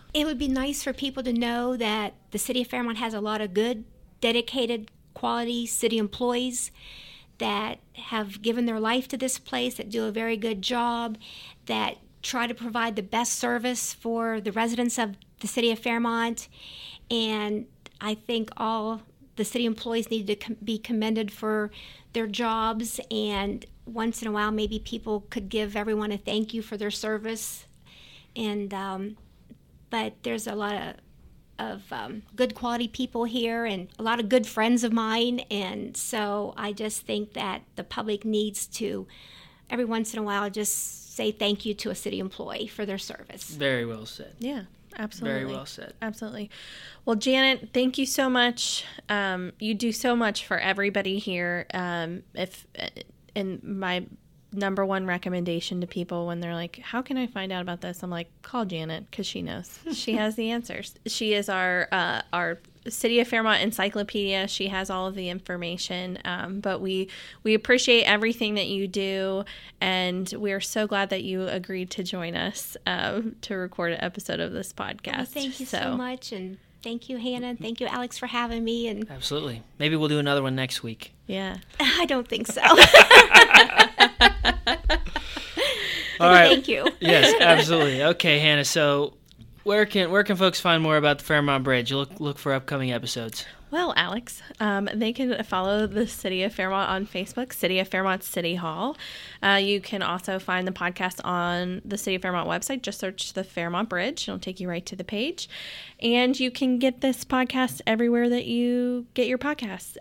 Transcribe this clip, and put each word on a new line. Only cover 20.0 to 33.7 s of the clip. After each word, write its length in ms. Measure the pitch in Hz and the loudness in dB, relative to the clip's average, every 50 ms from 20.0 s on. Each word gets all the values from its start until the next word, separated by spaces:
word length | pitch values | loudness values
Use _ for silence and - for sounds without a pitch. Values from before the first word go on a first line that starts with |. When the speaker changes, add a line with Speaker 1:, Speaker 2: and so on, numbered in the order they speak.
| 220 226 | -2 -2
Speaker 1:
need 160 | 226 226 202 202 | -4 -4 -2 -2
to 80 | 208 | -4
com-, 220 | 208 - 233 226 - 208 | -4 -4 -8 -10 -8 -6
be 140 | 220 220 214 | -4 -4 -4
commended 540 | - - 240 220 214 220 226 226 220 202 | -4 -4 -2 -2 0 0 0 -2 -2 -4
for 400 | - - 226 214 214 214 208 208 - - - - - - - - - | -6 -6 -4 -2 -2 -2 -2 -4 -8 -12 -20 -20 -20 -20 -18 -8 -6
their 140 | 240 226 214 | -4 -4 -4
jobs, 720 | 202 233 240 226 220 226 220 226 226 220 233 220 - - - - | -4 -4 -2 -2 0 0 0 -2 -2 -2 -4 -6 -8 -10 -8 -6
and 560 | 226 214 208 208 208 196 196 202 208 240 - - - - - | -4 -4 -2 -2 -2 -2 -2 -4 -6 -8 -10 -16 -20 -20 -18
once 360 | 233 220 233 220 233 226 - | -10 -6 -4 -2 -2 -4 -4
in 60 | 220 220 | -4 -4
a 40 | |
while 200 | 208 208 208 214 | -2 0 0 0
maybe 260 | 214 214 214 208 220 214 | 0 -2 -2 -2 -4 -6
people 440 | - - 233 220 - 226 214 208 202 - | -8 -8 -10 -10 -6 -4 -6 -6 -6 -8
could 180 | - 240 202 190 | -10 -8 -8 -4
give 260 | 233 214 214 202 202 | -4 -4 -4 -4 -4
everyone 360 | 220 208 220 214 214 214 214 | -4 -4 -2 -2 -2 -2 -4
a 60 | 202 202 | -6 -6
thank 360 | - - 208 214 220 220 226 | -6 -4 -2 -2 -2 -4 -6
you 80 | 226 | -8
for 160 | 214 - 220 202 | -8 -8 -8 -6
their 140 | 208 208 | -6 -6
service. 760 | 208 - - 214 220 208 214 220 226 220 - - - - - - - - - - - - - - - - - - - | -6 -6 -4 -4 -4 -4 -6 -8 -8 -8 -8 -10 -12 -14 -16 -20 -20 -20 -20 -20 -20 -20 -20 -20 -20 -20 -20 -16 -10
And, 360 | 233 226 214 208 208 202 196 202 | -8 -6 -4 -4 -4 -6 -6 -8
um, 440 | 190 196 196 190 190 196 208 214 - - - - - - - - - _ _ - - - _ | -8 -6 -6 -6 -6 -8 -8 -10 -14 -20 -20 -20 -20 -20 -20 -20 -20 _ _ -20 -20 -12 _
but 240 | - 226 220 220 - - | -4 -4 -4 -4 -6 -8
there's 240 | - 247 233 226 220 | -6 -6 -6 -4 -6
a 80 | 233 208 | -6 -6
lot 220 | 208 208 208 208 | -4 -4 -4 -4
of, 200 | 196 156 165 - - - - - - - - - - - _ - - | -4 -6 -8 -10 -14 -20 -20 -20 -20 -20 -20 -20 -20 -20 _ -12 -10
of, 340 | 220 220 208 202 196 - | -10 -8 -10 -10 -12 -12
um, 300 | - 254 107 113 - 214 214 - - | -10 -10 -10 -10 -12 -14 -16 -8 -2
good 180 | 208 254 254 214 | -2 0 0 -2
quality 340 | - 247 240 240 240 240 226 | -4 -4 -4 -2 -2 -4 -4
people 360 | - - 254 247 - 240 233 | -4 -6 -6 -6 -4 -4 -4
here 420 | 233 220 254 233 226 226 233 233 | -2 -2 -2 -2 -2 -2 -2 -4
and 220 | 226 | -4